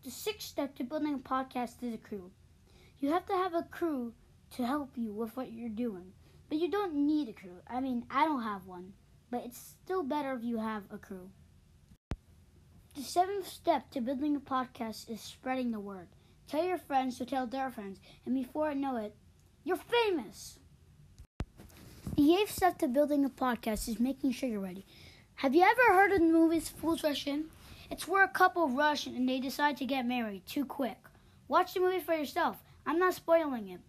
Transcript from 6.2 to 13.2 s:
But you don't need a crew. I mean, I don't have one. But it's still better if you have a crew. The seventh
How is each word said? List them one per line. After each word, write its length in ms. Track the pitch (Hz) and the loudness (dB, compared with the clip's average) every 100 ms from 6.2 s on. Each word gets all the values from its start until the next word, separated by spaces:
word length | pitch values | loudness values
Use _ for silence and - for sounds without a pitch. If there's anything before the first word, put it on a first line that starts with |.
| - - - | -20 -20 -6
But 80 | 302 | -2
you 120 | 349 | 0
don't 240 | 403 392 | 0 0
need 360 | 294 285 302 254 | 2 2 2 0
a 40 | |
crew. 280 | - 190 175 - | -8 -16 -18 -8
I 140 | 240 | -4
mean, 260 | 269 247 240 | -2 -4 -2
I 160 | - 311 | 2 2
don't 180 | 285 | 2
have 220 | 220 202 190 | -2 -6 -8
one. 260 | 180 185 - _ - _ | -14 -16 -18 _ -20 _
But 140 | 240 240 | -6 -6
it's 300 | - - - - | -14 -20 -20 -4
still 180 | 381 | -2
better 300 | 277 294 269 | 0 -2 -2
if 100 | 262 | -4
you 140 | 233 226 | -2 -2
have 260 | 220 220 196 | -2 -6 -10
a 60 | 208 | -16
crew. 320 | - 190 185 - - - - - - - _ - _ - - - - - - - | -12 -14 -14 -20 -20 -20 -20 -20 -20 -20 _ -10 _ -20 -20 -20 -20 -20 -18 -12
The 80 | |
seventh 440 | 254 349 | -4 0